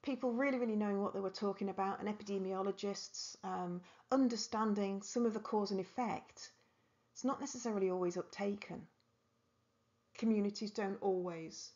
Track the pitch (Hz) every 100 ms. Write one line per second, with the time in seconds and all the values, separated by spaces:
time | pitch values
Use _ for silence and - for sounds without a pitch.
0 | - 254 254 233 277 254 240 214 208 202
1 | 202 196 190 190 202 196 196 190 196 196
2 | 202 208 208 196 185 190 196 196 202 196
3 | - - - - 196 185 180 175 - -
4 | _ 269 254 226 - 220 220 208 196 196
5 | 196 247 233 214 214 220 202 196 185 -
6 | 240 - - - - - _ _ _ _
7 | _ - 247 269 277 247 233 208 190 185
8 | 180 180 - - 202 202 - 170 156 _
9 | _ _ _ _ _ _ _ _ _ _
10 | _ - 226 214 202 202 208 214 196 196
11 | 196 185 180 165 160 - -